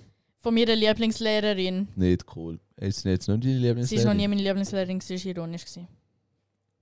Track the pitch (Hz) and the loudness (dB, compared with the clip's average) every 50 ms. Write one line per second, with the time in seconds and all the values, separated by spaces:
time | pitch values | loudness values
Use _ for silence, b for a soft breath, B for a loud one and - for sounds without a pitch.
0 | - - _ _ _ _ _ _ - 233 226 226 240 226 226 220 214 214 214 220 | -8 -16 _ _ _ _ _ _ -2 0 2 4 4 4 4 4 4 4 4 4
1 | 226 220 214 - 226 214 214 214 208 214 208 190 185 185 185 185 202 196 - 95 | 2 0 0 0 0 2 2 2 2 0 0 0 0 0 0 -2 -4 -4 -2 2
2 | 92 90 90 85 - - - 82 82 82 82 80 _ _ _ - 98 98 95 - | 4 4 4 2 0 -6 -14 -12 -10 -10 -10 -12 _ _ _ -6 -4 -4 -4 -2
3 | - 98 92 87 - - 101 113 123 131 131 127 123 120 117 120 123 131 214 - | 0 0 0 0 0 0 -2 0 0 0 0 2 2 2 2 0 0 0 2 2
4 | - 208 208 202 202 202 202 202 196 196 190 196 196 196 202 190 185 180 185 185 | 4 4 4 2 2 0 0 0 0 0 0 0 -2 -2 -2 -4 -4 -2 -4 -6
5 | - - 185 180 185 190 180 175 165 165 170 170 - - - 175 175 - - _ | -6 -6 -8 -8 -6 -6 -6 -6 -8 -8 -8 -10 -12 -14 -16 -16 -18 -20 -20 _
6 | _ _ _ _ _ _ _ _ _ _ _ _ _ _ _ _ | _ _ _ _ _ _ _ _ _ _ _ _ _ _ _ _